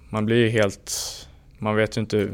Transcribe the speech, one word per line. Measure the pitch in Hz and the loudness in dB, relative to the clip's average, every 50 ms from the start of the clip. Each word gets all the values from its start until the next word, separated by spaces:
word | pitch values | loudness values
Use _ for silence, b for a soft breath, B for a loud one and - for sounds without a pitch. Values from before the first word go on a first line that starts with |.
| b b | b b
man | 110 107 107 | -4 -2 0
blir | 110 113 | 2 4
ju | 120 117 110 | 4 4 4
helt, | 117 110 104 101 - - - - - - - - - - - b b b b b - | 4 2 2 2 0 -6 -10 -10 -8 -8 -8 -8 -12 -14 -18 b b b b b -14
man | - 104 107 107 | -6 -2 0 2
vet | 107 110 107 - | 2 2 0 0
ju | 113 | -4
inte, | 107 - 107 107 98 - | -4 0 0 0 0 -2